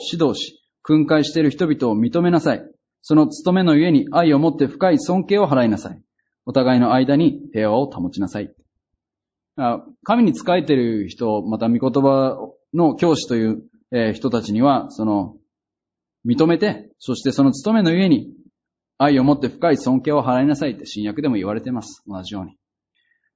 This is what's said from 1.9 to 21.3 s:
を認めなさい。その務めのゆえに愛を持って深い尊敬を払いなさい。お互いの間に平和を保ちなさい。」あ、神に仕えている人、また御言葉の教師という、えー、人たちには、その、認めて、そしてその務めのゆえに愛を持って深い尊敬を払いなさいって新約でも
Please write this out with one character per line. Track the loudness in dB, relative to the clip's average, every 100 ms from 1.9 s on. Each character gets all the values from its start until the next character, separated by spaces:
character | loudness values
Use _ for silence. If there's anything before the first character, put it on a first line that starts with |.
を | 0
認 | 0 0
め | 2
な | 2
さ | 0 -4
い。 | -8 _ _ _
そ | 0
の | 2 2
務 | 0 0 2
め |
の | 4 4
ゆ | 4
え |
に | 2 2
愛 | 2 2
を | 4
持 | 2
っ | 0
て | -2
深 | 0 2
い | 2
尊 | 0 -2 0
敬 | 0
を | 2
払 | 2 2
い |
な | -2
さ | -6
い。 | -18 _ _ _ _ -4
お |
互 | 0 2 2
い |
の | 2
間 | 2 2 2
に | 2 0 -6
平 | -2 0
和 | 0
を | -2
保 | -6 -8
ち | -6
な | -6
さ | -6
い。」 | -10 -14 _ _ _ _ _ _ _ _ _ -4
あ、 | -4 -4 -8 -12
神 | -2 2
に | 2 2
仕 | 0
え | -2
て | 2
い | 0
る | 0 -2 -6
人、 | -6 -2 -2
ま | -4 -4
た | 0
御 | 0
言 | 0 0
葉 | 2 2 0 -4 -12 -18 _
の | 0 0 2
教 | 0 0
師 | -2
と | -2
い | 0
う、 | -2 -8 _ _
え | -2 -2
ー、 |
人 | -2 -4
た | -4
ち | -2
に | 0
は、 | 2 2 -4
そ | -6
の、 | -2 -2 -4 -12 _ _ _ _ _ _ _ _ -4
認 | 2 2
め | 2
て、 | -2 -4 -12 _
そ | -8 -4
し |
て | -2
そ | 2
の | 2
務 | 2 0 2
め |
の | 2
ゆ | 2
え | 2
に | 0 -2 -16 _ _ _ _ _ 0
愛 | 2 4
を |
持 | 4
っ | 2
て | -2
深 | -2 0
い | 0
尊 | 0 0
敬 | 0
を | 0
払 | 0 0
い | 0
な | 0
さ | -4
い |
っ | -6
て | -12
新 | -8
約 | -6 -4
で |
も | -2